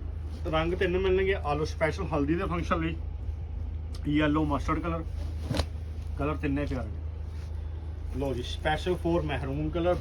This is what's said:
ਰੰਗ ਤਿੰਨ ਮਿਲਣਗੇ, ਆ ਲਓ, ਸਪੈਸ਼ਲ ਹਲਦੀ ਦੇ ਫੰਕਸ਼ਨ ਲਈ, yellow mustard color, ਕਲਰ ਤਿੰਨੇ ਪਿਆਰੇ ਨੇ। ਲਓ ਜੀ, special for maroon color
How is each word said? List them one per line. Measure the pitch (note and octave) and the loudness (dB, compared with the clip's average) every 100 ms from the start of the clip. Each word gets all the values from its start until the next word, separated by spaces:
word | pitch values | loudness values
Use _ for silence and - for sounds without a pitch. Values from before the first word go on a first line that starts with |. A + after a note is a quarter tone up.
| - - - - E3+ | -6 -6 -6 -4 0
ਰੰਗ | D#3+ E3 | 2 2
ਤਿੰਨ | F3+ F#3 F#3 | 2 2 4
ਮਿਲਣਗੇ, | F#3+ F#3 F#3+ | 4 4 4
ਆ | G3 D3 | 2 0
ਲਓ, | D3 | 0
ਸਪੈਸ਼ਲ | D3+ - D#3+ G3 D#3 | 0 2 2 2 0
ਹਲਦੀ | D3+ C#3 | 2 2
ਦੇ | F3 | 2
ਫੰਕਸ਼ਨ | F3+ E3 D3 E3+ | 2 0 0 0
ਲਈ, | E3 D#3 - - - - - - - - - - D3 | 0 -2 -4 -4 -4 -4 -4 -4 -4 -4 -6 -4 2
yellow | D3 D3+ D3+ | 4 6 4
mustard | D3+ C#3 - D#3+ | 4 2 0 0
color, | E3 E3 D3+ - - - - - - - - - - - | 0 -2 -4 -4 -4 -4 -2 0 -2 -4 -6 -6 -4 -2
ਕਲਰ | C#3+ D3 | 0 0
ਤਿੰਨੇ | D3 C#3 C#3 | 0 0 0
ਪਿਆਰੇ | C3 G#2+ | 0 -2
ਨੇ। | G2+ - - - - - - - - - - - - | -4 -6 -6 -6 -6 -6 -6 -6 -6 -6 -6 -6 -2
ਲਓ | C#3 | -2
ਜੀ, | A#2+ | -2
special | B2 - D#3 D#3 F3+ F3+ | -4 -2 0 2 2 0
for | E3+ E3+ | 2 2
maroon | D3+ C3 C3+ C#3+ D#3 | 2 -2 -2 -2 0
color | E3+ F3 E3+ | 2 2 2